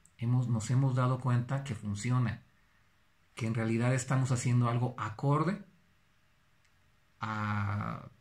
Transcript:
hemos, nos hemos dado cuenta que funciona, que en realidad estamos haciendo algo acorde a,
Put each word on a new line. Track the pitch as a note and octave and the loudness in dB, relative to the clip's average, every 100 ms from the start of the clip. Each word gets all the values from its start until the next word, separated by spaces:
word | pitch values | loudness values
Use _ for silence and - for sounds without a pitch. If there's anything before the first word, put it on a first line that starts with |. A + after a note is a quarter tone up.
| _ - | _ -4
hemos, | A#2 B2+ B2 | 2 2 2
nos | A#2 G2+ | 0 2
hemos | B2+ C3+ | 2 2
dado | B2+ B2+ B2+ | 2 2 0
cuenta | B2 A#2+ A#2+ C#3 | 0 0 0 -4
que | - | -4
funciona, | G#2 G#2 G2+ A#2 B2+ A2+ F2+ - _ _ _ _ _ _ _ _ | -6 -6 -4 0 0 0 -4 -10 _ _ _ _ _ _ _ _
que | - A2+ | -6 -4
en | |
realidad | A2+ A2+ A2+ B2 | -2 0 2 2
estamos | C3 - C3 C3 | 0 0 0 2
haciendo | B2 B2+ A#2+ A#2+ | 0 2 2 4
algo | A#2+ B2 - | 2 -2 -4
acorde | G#2+ - C#3 D3 D#3+ G#3 - _ _ _ _ _ _ _ _ _ _ _ _ _ _ - | -8 -2 0 2 2 -4 -8 _ _ _ _ _ _ _ _ _ _ _ _ _ _ -10
a, | A2 G#2+ G#2+ G#2 G2+ G#2 A2 - - - | -6 -2 -2 -2 -2 -2 -4 -8 -12 -20